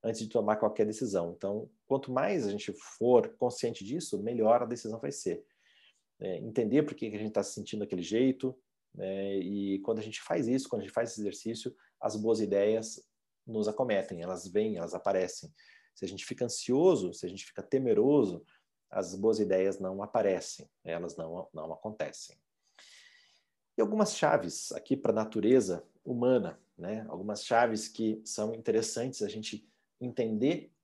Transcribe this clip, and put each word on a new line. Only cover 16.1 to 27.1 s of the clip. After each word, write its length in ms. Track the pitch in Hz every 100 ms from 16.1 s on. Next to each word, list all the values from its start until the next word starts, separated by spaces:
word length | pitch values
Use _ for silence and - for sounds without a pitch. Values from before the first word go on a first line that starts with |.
| 95 -
fica 180 | 127
ansioso, 680 | 117 - - 127 180 147 92
se 100 | 85
a 40 | 90
gente 160 | 95
fica 180 | - -
temeroso, 840 | - 135 127 101 123 143 107 85 - _ _ _ _
as 240 | 95 90
boas 240 | 95 107 110
ideias 400 | 101 95 95 95
não 240 | 92 95
aparecem, 680 | 101 120 101 90 - - - _
elas 340 | - 82 87 82
não, 320 | 80 85 95
não 180 | 78 80
acontecem. 640 | 80 107 107 - - - - _ _ _ _ - - - _ _ _ _ _ _ -
E 20 |
algumas 360 | 208 214 208 -
chaves 560 | 156 - 175 - -
aqui 240 | 143 - 143
pra 160 | -
natureza 720 | 107 110 110 104 131 95 87 - _
humana, 560 | - 123 123 127 87 - _ _
né? 300 | 175 220
Algumas 360 | 220